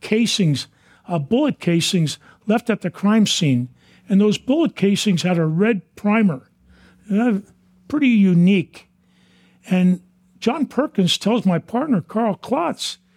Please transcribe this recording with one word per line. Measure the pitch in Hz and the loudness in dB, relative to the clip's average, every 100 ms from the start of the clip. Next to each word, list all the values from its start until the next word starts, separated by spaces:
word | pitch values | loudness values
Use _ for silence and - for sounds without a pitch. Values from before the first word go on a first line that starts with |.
casings, | - 214 233 - 175 139 - _ _ _ - | -2 0 0 0 0 -2 -6 _ _ _ -8
uh, | 175 | -6
bullet | 139 233 294 151 | -2 -2 0 -2
casings | - 170 160 190 156 - _ _ - | -2 -2 0 -2 -2 -6 _ _ -2
left | 226 - | -2 -2
at | 208 | -4
the | 180 | -6
crime | - 202 220 208 | -4 0 2 2
scene, | - 160 127 123 _ _ _ - | 0 0 0 -2 _ _ _ -2
and | 196 | 2
those | 214 196 | 2 0
bullet | - 294 302 | -2 0 0
casings | - 196 202 - 175 | 0 0 0 0 0
had | 175 175 | 0 0
a | |
red | 160 156 214 220 - | 0 0 0 -2 -6
primer. | - 208 214 214 139 - _ _ _ _ _ - | -8 -2 2 0 -2 -10 _ _ _ _ _ -6
Uh, | 202 247 196 - _ _ _ - | -2 0 -2 -6 _ _ _ -8
pretty | 294 269 | 0 2
unique. | 233 196 175 175 196 143 - _ _ _ _ _ _ _ _ - | 4 4 4 4 2 0 -10 _ _ _ _ _ _ _ _ -4
And | 185 180 180 _ _ _ _ | 0 2 0 _ _ _ _
John | - 302 | -2 -2
Perkins | 285 - 294 - 180 - | -2 -2 -2 0 -2 0
tells | - 226 | -2 -2
my | 190 170 | 0 -2
partner, | - 233 311 220 | -2 -4 -2 -2
Carl | - 214 226 190 | -2 -4 -2 -4
Klotz, | - 269 339 240 - - _ | -4 -4 -4 -6 -10 -14 _